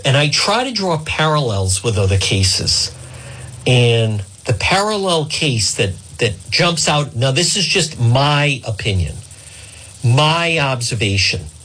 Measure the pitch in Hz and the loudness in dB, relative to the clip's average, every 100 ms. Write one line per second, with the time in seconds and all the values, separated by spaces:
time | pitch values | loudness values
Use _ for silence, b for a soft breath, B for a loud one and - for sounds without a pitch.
0 | 143 135 147 151 - 214 269 220 190 156 | 0 2 2 2 0 0 0 -2 -2 -2
1 | - - 156 151 131 98 95 92 117 104 | -2 -2 2 2 0 0 0 0 0 0
2 | 95 98 - 98 95 - - - - - | 2 2 2 2 2 2 0 0 -2 -8
3 | B B B B B B - 123 120 117 | B B B B B B 2 4 4 4
4 | 113 107 98 - - 107 - 190 208 214 | 2 -2 -6 -12 -4 -2 0 0 2 0
5 | 190 170 156 - 156 117 101 - 104 87 | 0 0 -2 -2 -2 0 -2 -2 -2 -4
6 | - - 117 95 - - 170 165 - 147 | -12 -4 -2 -2 -6 0 0 2 0 0
7 | 139 113 135 135 175 208 170 196 165 - | 0 0 0 2 0 -2 0 0 -2 0
8 | 120 127 143 147 147 135 113 104 117 92 | 2 4 4 2 2 -2 -6 -6 -2 -2
9 | 76 - - B B B B B B B | -2 -6 -16 B B B B B B B
10 | 120 127 151 165 170 165 139 127 120 110 | 2 4 4 2 0 0 0 -2 -4 -2
11 | 104 98 - 90 - - | 0 0 0 -2 -8 -18